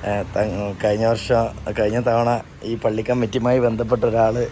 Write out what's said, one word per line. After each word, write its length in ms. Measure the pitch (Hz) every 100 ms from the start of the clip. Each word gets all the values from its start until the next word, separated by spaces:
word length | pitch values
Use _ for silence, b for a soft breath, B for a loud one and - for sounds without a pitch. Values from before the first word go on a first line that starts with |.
| 101
ഏഹ്, 140 | 104 90
ത-, 400 | 101 107 98 101 92
കഴിഞ്ഞ 220 | 107 104 113
വർഷം, 280 | 113 - 120 113 - - 107
കഴിഞ്ഞ 180 | 107 113 120
തവണ 200 | 113 120 117 - - 107
ഈ 20 | 113
പള്ളി 180 | 117 107 110
കമ്മിറ്റിയുമായി 480 | 123 113 127 120 127 120
ബന്ധപ്പെട്ട 360 | 113 113 120 117
ഒരാൾ 240 | 113 113 117 117